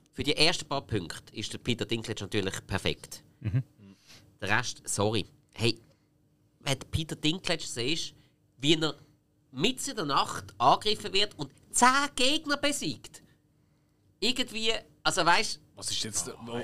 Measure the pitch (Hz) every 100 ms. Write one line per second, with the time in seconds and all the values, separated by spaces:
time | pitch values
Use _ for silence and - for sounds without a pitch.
0 | _ - 131 147 156 180 - 135 - 107
1 | 80 - - - 107 110 - 113 104 113
2 | 110 104 98 107 95 - - 98 85 73
3 | - - - _ 107 113 - _ 98 98
4 | - - - _ 98 110 117 - - -
5 | 101 95 - _ _ - 117 - - _
6 | _ _ _ _ _ _ 143 135 - -
7 | 160 151 151 185 - 165 - - 120 165
8 | - - _ _ _ _ 139 160 156 -
9 | - _ _ _ _ 127 202 262 - 220
10 | 151 143 214 - - - 123 190 214 -
11 | 202 190 208 - 139 - - - 247 269
12 | 285 - 262 311 294 285 285 285 190 107
13 | - - - _ _ _ _ _ _ _
14 | _ _ 220 254 247 214 220 220 - _
15 | 160 170 165 185 220 - - - - -
16 | 110 107 123 - 117 120